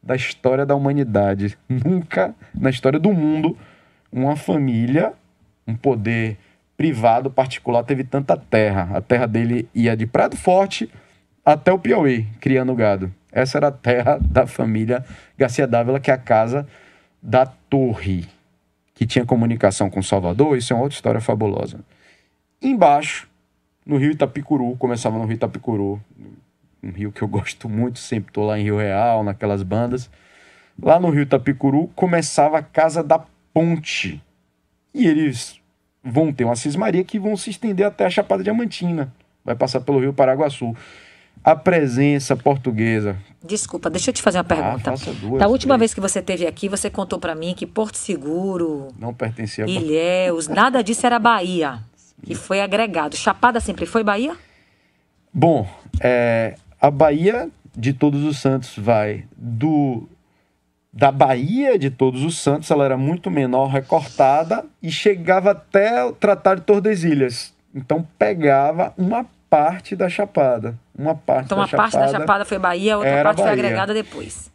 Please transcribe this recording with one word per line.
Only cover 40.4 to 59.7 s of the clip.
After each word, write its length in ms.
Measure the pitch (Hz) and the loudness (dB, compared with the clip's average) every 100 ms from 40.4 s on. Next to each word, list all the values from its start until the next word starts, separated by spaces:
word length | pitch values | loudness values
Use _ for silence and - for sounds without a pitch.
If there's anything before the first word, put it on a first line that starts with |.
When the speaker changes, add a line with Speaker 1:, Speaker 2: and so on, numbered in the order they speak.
| 151 - 120 113 - - - - _ - | 0 -2 -8 -8 -14 -20 -20 -20 _ 0
Speaker 1:
A 100 | - 156 | 2 4
presença 800 | 175 175 143 123 143 143 139 127 | 4 2 2 2 2 2 0 0
portuguesa. 800 | - 139 127 110 113 110 104 95 98 _ | 2 0 -2 0 0 0 -2 -6 -10 _
Speaker 2:
Desculpa, 440 | 165 208 - 339 330 | -8 -8 -6 -6 -4
deixa 200 | - - | -2 -2
eu 40 | |
te 80 | 240 | 0
fazer 160 | - 180 | 2 2
uma 40 | |
Speaker 1:
Ah, 20 | |
Speaker 2:
pergunta. 460 | 175 160 104 127 - | 0 -2 -2 -4 -4
Speaker 1:
faça 200 | 131 131 | -6 -8
duas, 260 | 135 101 131 | -10 -4 2
Speaker 2:
Da 80 | 202 | 2
última 260 | 254 262 | 2 2
Speaker 1:
três. 160 | 269 226 | 2 2
Speaker 2:
vez 40 | |
que 60 | - | 0
você 180 | 196 196 | -4 -4
esteve 260 | 185 180 170 | -4 -4 -4
aqui, 220 | 160 202 | -4 -6
você 200 | 196 208 | -6 -6
contou 280 | - 185 185 | -6 -8 -6
pra 160 | 180 | -6
mim 200 | 160 165 180 | -6 -8 -8
que 100 | 165 | -8
Porto 300 | - 214 - | -6 -6 -6
Seguro, 920 | - 170 139 165 190 185 170 147 135 117 | -8 -6 -4 -4 -4 -4 -4 -4 -10 -12
Speaker 1:
Não 140 | 113 | -12
pertencia 500 | 120 110 113 107 - | -8 -8 -6 -10 -6
a 20 | 110 | -4
Bahia. 140 | 190 | -4
Speaker 2:
Ilhéus, 680 | 160 156 170 180 185 170 156 | -2 -2 0 0 0 -2 -2
nada 340 | 185 240 262 | 2 4 4
disso 220 | 202 226 247 | 0 0 0
era 120 | 240 | 2
Bahia, 600 | 226 226 180 180 147 120 113 _ _ _ | 2 2 0 -2 -4 -6 -16 _ _ _
que 100 | - | -12
foi 260 | 165 - 190 | -12 -4 -2
agregado. 560 | 202 202 226 170 151 143 | 0 0 0 -2 -4 -2
Chapada 420 | - 190 247 233 | -2 2 2 2
sempre 260 | - 185 170 | -4 -6 -4
foi 180 | 233 | -2
Bahia? 320 | 214 202 262 349 _ _ _ _ _ _ _ _ _ | 0 -2 -4 -6 _ _ _ _ _ _ _ _ _
Speaker 1:
Bom, 340 | - 165 151 101 - - - | 0 2 2 -2 -10 -8 -2
é, 540 | 123 123 120 113 113 - _ _ | 2 2 2 2 -2 -6 _ _
a 100 | 139 | 0
Bahia 580 | 143 156 147 175 254 320 _ - - | 4 2 4 2 0 -6 _ -20 -6
de 160 | 117 | -4
Todos 300 | 135 147 143 | 2 2 2
os 140 | 147 147 | -2 0
Santos 360 | 135 135 123 - | 0 0 -4 -8
vai 480 | 104 113 107 104 - - | 2 2 2 -4 -12 -14
do, 680 | 117 113 151 | -8 -2 0